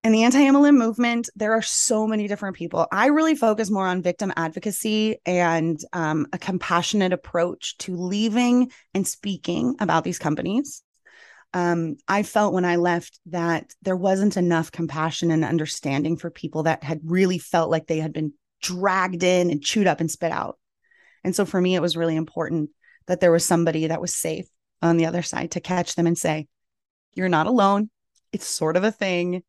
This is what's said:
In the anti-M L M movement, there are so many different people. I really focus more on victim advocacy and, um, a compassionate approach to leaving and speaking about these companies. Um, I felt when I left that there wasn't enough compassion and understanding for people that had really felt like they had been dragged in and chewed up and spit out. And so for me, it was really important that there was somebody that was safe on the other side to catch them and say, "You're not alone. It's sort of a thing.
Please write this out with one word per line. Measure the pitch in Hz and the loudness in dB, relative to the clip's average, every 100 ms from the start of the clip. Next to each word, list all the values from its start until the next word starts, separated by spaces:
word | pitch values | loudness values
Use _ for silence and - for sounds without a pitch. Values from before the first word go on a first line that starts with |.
| 233 | 4
In | |
the | 220 | 4
anti-M | 233 262 277 277 | 6 6 6 6
L | 294 | 8
M | 285 | 6
movement, | 226 220 240 233 233 - | 4 0 0 0 -6 -4
there | 214 | 0
are | 226 | 0
so | 214 - - 220 220 | 0 -2 0 0 0
many | 214 208 | -2 -2
different | 202 202 180 | -4 -8 -8
people. | 170 170 165 | -6 -2 -2
I | 190 254 | 2 4
really | 294 320 302 | 4 2 2
focus | 226 214 208 | 2 0 -2
more | 202 190 | 0 0
on | 180 | 0
victim | 175 180 196 - | -2 -2 -4 -4
advocacy | 165 170 214 190 220 214 214 214 - | -6 -6 -8 -6 -2 0 0 -2 -2
and, | 180 175 165 165 156 - | 0 2 2 0 -4 -6
um, | 175 160 156 - | -4 -2 -2 -4
a | 180 | -6
compassionate | - 185 - 175 - 214 185 | -6 -6 0 0 2 0 0
approach | 180 - 175 175 - - - | -2 -4 -2 -2 -4 -12 -12
to | - 180 | -10 -6
leaving | 180 202 220 220 247 247 254 - _ | -4 -2 0 2 4 4 2 -4 _
and | 190 190 | -4 -4
speaking | - 202 185 - 170 247 - | -6 -8 -6 -4 -2 -2 -2
about | 190 160 | 0 0
these | 175 175 | 0 -4
companies. | 156 151 - 214 285 - _ _ _ _ - - _ | -4 -2 -2 -2 -4 -10 _ _ _ _ -20 -20 _
Um, | 180 175 170 165 - - | -2 0 0 -2 -6 -2
I | 196 | -2
felt | 208 214 208 | 0 0 2
when | 180 180 | 2 2
I | 175 | 2
left | 175 170 - _ - | 2 0 -4 _ -10
that | 170 170 165 - - | -4 -2 -2 -4 -10
there | - 185 | -4 0
wasn't | 190 190 208 196 | 0 2 2 2
enough | 180 165 160 | 2 2 0
compassion | - 165 143 160 - 170 | -6 -6 -4 -4 -2 0
and | 160 151 | 2 2
understanding | 165 156 - 147 135 151 160 | 0 -2 -6 -4 -2 -2 -4
for | 170 | -6
people | - 156 160 | -10 -8 -2
that | 160 - | -2 -2
had | 139 156 | -4 -8
really | 160 180 190 180 | -2 2 2 0
felt | - 175 160 | 0 0 2
like | 160 160 | -2 -2
they | 160 | -4
had | 156 | -2
been | 151 156 - _ _ | -4 -6 -8 _ _
dragged | - 180 196 185 185 175 | -8 -2 0 0 -2 0
in | 180 180 175 | 2 4 2
and | 147 | 0
chewed | - 214 190 | -2 2 2
up | 147 | 2
and | 165 | -2
spit | - 170 | -4 -4
out. | - - - _ _ _ _ _ _ | -4 -6 -10 _ _ _ _ _ _
And | 185 185 | -4 -2
so | 196 | -2
for | 190 | 0
me, | 180 185 | 2 2
it | |
was | 175 165 | 0 0
really | 165 160 | 0 0
important | 165 - 156 165 151 _ _ _ - | -4 -6 -4 -2 -4 _ _ _ -6
that | 180 | 2
there | 180 | 4
was | 165 - | 4 4
somebody | 170 165 160 160 | 4 4 0 -2
that | 165 | -2
was | 175 | -4
safe | - 165 160 - _ _ _ | -6 -6 -6 -10 _ _ _
on | 170 170 | 2 4
the | 160 | 2
other | 175 | 0
side | 170 - - | -4 -6 -6
to | 175 | -8
catch | - 180 175 - | -4 -2 -2 0
them | 170 | 0
and | 170 | 2
say, | 165 156 147 _ _ _ _ _ _ | -2 -4 -6 _ _ _ _ _ _
"You're | - 185 | -4 0
not | 160 165 | 2 2
alone. | 247 196 202 214 _ _ _ _ | 4 4 4 -2 _ _ _ _
It's | - - | -10 -8
sort | - 156 170 | -4 0 0
of | |
a | 208 | 0
thing. | 214 196 180 180 180 | -2 -2 -2 -2 -4